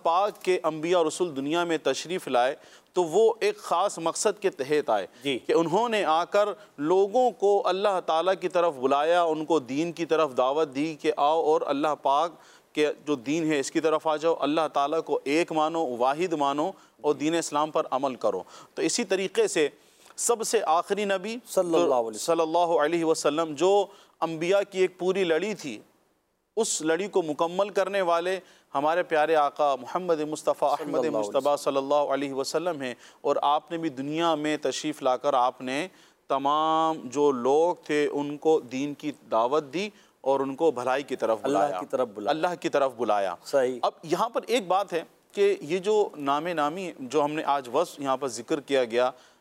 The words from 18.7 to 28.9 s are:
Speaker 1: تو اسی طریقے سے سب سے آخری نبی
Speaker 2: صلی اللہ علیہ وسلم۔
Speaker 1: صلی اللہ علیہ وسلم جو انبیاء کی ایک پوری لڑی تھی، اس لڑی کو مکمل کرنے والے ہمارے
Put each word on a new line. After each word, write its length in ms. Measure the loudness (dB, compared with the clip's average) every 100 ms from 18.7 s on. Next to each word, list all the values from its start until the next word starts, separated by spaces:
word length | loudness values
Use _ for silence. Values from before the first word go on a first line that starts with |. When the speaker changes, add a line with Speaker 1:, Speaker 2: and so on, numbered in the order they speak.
Speaker 1:
تو 80 | -4
اسی 220 | -2 -2
طریقے 440 | -2 -2 -2 0 0
سے 200 | 2 -2 -2 _ _ -18 -6
سب 260 | -2 -2
سے 180 | 0 0 2
آخری 380 | 0 0 -2
نبی 320 | 0 -2 -4 -10 -6
Speaker 2:
صلی 280 | -2 2
اللہ 200 | 2 4
علیہ 120 | 2 0
وسلم۔ 120 | -4
Speaker 1:
صلی 220 | -2 0
اللہ 180 | 2 2
علیہ 460 | 4 4 2 2
وسلم 500 | 0 2 2 0 -2
جو 320 | 0 4 4 2 -6 -18 -6
انبیاء 400 | -6 -2 0 2 0
کی 80 | 0
ایک 200 | -2 0
پوری 260 | -2 0
لڑی 300 | 2 0 0
تھی، 240 | -6 -10 -12 -16 _ _ _ _ _ _ -4
اس 260 | -2 -2
لڑی 260 | -2 -2 0
کو 140 | -2
مکمل 480 | -2 -2 -2 0 -2
کرنے 300 | 0 -2 0
والے 400 | 2 0 0 -4 -8 -20 _
ہمارے 280 | -2 0